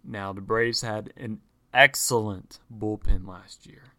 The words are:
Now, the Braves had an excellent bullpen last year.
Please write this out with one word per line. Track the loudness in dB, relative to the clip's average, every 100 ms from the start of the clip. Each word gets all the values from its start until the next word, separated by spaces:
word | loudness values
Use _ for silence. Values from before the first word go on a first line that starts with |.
Now, | -12 -10 -8
the | -10
Braves | -2 0 2 0
had | -4 -6 -8 -12
an | -10 -10 _ _ _
excellent | 6 6 6 0 0 0 -6 -12 -20 _
bullpen | -6 -4 -2 2 2 0
last | -16 -20 -20 -20
year. | -20 -20